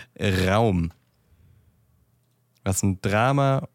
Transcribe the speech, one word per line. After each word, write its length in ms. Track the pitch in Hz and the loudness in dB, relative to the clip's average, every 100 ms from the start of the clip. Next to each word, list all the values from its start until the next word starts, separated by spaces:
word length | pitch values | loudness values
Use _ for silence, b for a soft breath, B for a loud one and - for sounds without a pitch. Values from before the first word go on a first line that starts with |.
| B - | B -4
Raum. 720 | 101 92 92 104 117 90 85 - _ _ _ _ _ _ _ _ _ _ _ _ _ _ _ _ | -2 0 2 2 2 0 -2 -8 _ _ _ _ _ _ _ _ _ _ _ _ _ _ _ _
Was 180 | - 95 | -6 -2
ein 160 | 98 90 | -2 -2
Drama 680 | 101 104 127 139 139 135 - | -2 0 2 2 0 0 -4